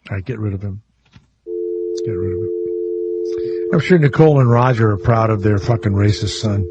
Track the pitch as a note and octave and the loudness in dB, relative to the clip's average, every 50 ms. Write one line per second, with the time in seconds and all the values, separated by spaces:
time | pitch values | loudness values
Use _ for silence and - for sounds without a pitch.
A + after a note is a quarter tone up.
0 | _ - - G2+ F#2 - B2+ A2 A2 G#2 G2 G2 F#2 G2+ F#2+ G#2 G#2+ _ _ _ | _ -8 -8 -8 -6 -6 -8 -6 -4 -4 -4 -4 -6 -8 -10 -10 -14 _ _ _
1 | _ _ _ - _ _ _ _ _ - - - - - - - - - - - | _ _ _ -20 _ _ _ _ _ -10 -8 -6 -6 -6 -6 -6 -6 -6 -6 -6
2 | - A#2 - - F#2+ F#2+ F2+ F2 F2 - - - - - - - F2 F2 F2 - | -4 -4 -4 -4 -4 -4 -4 -4 -4 -6 -6 -6 -6 -6 -6 -6 -6 -6 -6 -6
3 | - - - - - - - - - - - - - - - D#3+ - - F#3 F3 | -6 -6 -6 -6 -6 -6 -6 -6 -6 -6 -6 -6 -4 -2 -2 -2 2 2 2 4
4 | D3+ C#3+ - - D#3 D#3 D3+ C#3 C3 A#2+ A#2+ A#2 A#2+ B2+ C3 A2 A2+ A2 G#2 G2 | 4 2 4 6 6 6 6 6 4 4 4 4 4 4 2 2 2 2 2 0
5 | - - A#2 A2+ A2+ A2+ A2 G#2+ F#2+ G#2+ G#2 G2+ - - A#2 G#2+ - G#2+ G2 G2 | 2 2 2 4 4 2 2 2 2 2 2 2 2 0 -2 0 0 0 0 2
6 | G2+ G#2 G#2 - - G2+ - - - A2 G#2 G2+ G2 F2 | 2 2 2 0 -2 -6 -6 -4 -4 -2 -2 -2 -2 -4